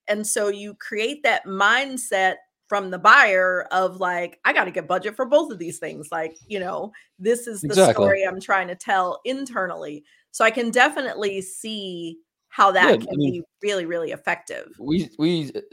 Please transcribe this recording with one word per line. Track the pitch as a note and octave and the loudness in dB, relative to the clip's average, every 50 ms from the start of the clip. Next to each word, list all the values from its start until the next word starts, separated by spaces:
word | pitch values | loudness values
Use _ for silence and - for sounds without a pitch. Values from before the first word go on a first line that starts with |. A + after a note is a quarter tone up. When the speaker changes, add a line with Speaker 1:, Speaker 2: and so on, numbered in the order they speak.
| _ | _
Speaker 1:
And | - G#3 G#3 G#3+ | -4 -4 -4 -4
so | G#3+ - A#3 G#3 | -4 -2 -2 -2
you | G#3 G3+ G3+ G3+ G#3 G3+ | -2 -2 -4 -10 -14 -16
create | - - - A3+ G#3 A3 B3 D4 D4 D4 | -16 -14 -8 -4 -4 -4 -4 -4 -2 0
that | A#3 G#3+ - - | 0 0 0 -2
mindset | G3 F#3+ G3 G3 G#3 A3+ B3+ C#4 C#4 C4 B3+ - - G#3 F#3+ F#3+ F#3 - - _ _ _ _ _ | -4 -2 2 2 4 4 2 0 -2 -6 -8 -6 -2 0 2 2 2 0 -2 _ _ _ _ _
from | _ G#3 G3+ G3 F#3 | _ -4 -4 -2 -4
the | F#3 | -6
buyer | F3+ F3+ G#3+ A#3 C#4+ C4+ G#3+ F#3+ F#3 F#3 F#3 F#3 F3+ - - | 2 6 8 8 8 8 6 4 4 2 2 0 -2 -2 0
of, | F3 F#3 F#3+ F3+ F3+ | 0 0 0 0 -2
like, | F#3 F#3 F3+ F3+ F3 F3 F3 - _ - | -2 -2 -2 -2 -2 -4 -6 -8 _ -2
"I | G#3+ | 0
gotta | D4 D4+ G#3+ F3+ | 2 2 0 0
get | D#3 F#3 D#3+ | -4 -6 -4
budget | C#3+ F3+ F#3 F3+ G#3 G#3 | -2 -2 -2 -2 -4 -4
for | - C4 | -4 0
both | A#3+ C#4+ D4+ G#3+ G#3+ | 2 2 2 2 0
of | A3+ E3+ | -6 -10
these | E3+ E3 D3+ | -10 -10 -10
things." | - E3 D#3 D#3 D3+ D3+ - | -10 -10 -12 -10 -12 -12 -8
Like, | F3 D#3+ D#3+ D#3+ D#3+ _ _ | -6 -6 -6 -8 -10 _ _
you | - G#3 G3 | -10 -8 -6
know, | F3+ F3+ F3 D3+ F3 G#3+ - - _ _ _ - | -6 -6 -6 -8 -8 -10 -12 -18 _ _ _ -4
this | F3+ A3 A#3+ A#3+ A#3+ | 0 0 0 0 -2
is | A#3+ A3 G3 | -8 -10 -8
the | - | -6
Speaker 2:
Exactly. | D3+ G#3 F#3+ F#3+ - - | 0 4 6 6 6 6
Speaker 1:
story | G#3 G3+ G3 G3 G3 F#3+ | 4 2 2 2 2 0
I'm | F#3 F3+ F#3+ | -2 -4 -6
trying | F#3+ - G3+ F#3+ F3+ F3 | -2 0 0 0 0 -2
to | F3+ | -8
tell | F#3 - - G3+ F#3+ F3+ F3+ - - - | -8 -4 0 0 0 0 0 -4 -6 -6
internally. | A#3 C4 C4+ C#4 B3+ A#3+ A3 F#3 F3+ E3+ E3 D#3 D3+ D3 D3+ D3+ _ _ _ _ _ | -6 -6 -6 -8 -6 -6 -4 -4 -4 -6 -8 -10 -12 -12 -14 -16 _ _ _ _ _
So | - - A3+ | -2 2 2
I | A3 | 2
can | A3 B3+ A#3+ A3+ | 2 2 -2 0
definitely | A3 B3 B3+ D4+ D4 D4+ C4+ A#3+ - - G#3+ G3+ G3 F#3+ F#3 | 4 4 4 4 4 -2 -4 -6 -6 -4 -4 -4 -4 -6 -8
see | F#3+ - - - A3 A3 G#3 G3 F#3 F3+ E3+ E3+ E3 E3 - _ _ _ _ _ | -10 -12 -12 -12 -10 -10 -10 -10 -10 -10 -10 -10 -12 -12 -16 _ _ _ _ _
how | _ - - G3+ G3 | _ 2 4 4 6
that | F#3 F#3 F3+ | 6 6 6
Speaker 2:
Yeah, | E3+ F#3 | 6 6
I | |
Speaker 1:
can | - - - - | 4 0 -4 -2
Speaker 2:
mean, | C#3+ D3 C#3 A#2+ | 0 0 0 0
Speaker 1:
be | E3+ E3 - _ _ | -4 -8 -12 _ _
really, | G3 G#3 G3+ F#3+ E3+ | -4 -4 -2 -2 -4
really | D#3+ E3+ E3+ E3 D3+ | -4 -4 -4 -4 -6
effective. | - - - F#3+ F3 - - - - B1 - - - - | -8 -6 -4 -4 -4 -4 -6 -10 -12 -12 -12 -16 -16 -10
Speaker 2:
we, | A2 C#3 D#3 F#3 D#3+ - - - | -4 -2 -2 -2 -2 -4 -4 -2
we | D3+ E3 F3+ E3 D3+ C3 - - - - | 0 0 0 0 -4 -6 -8 -10 -12 -10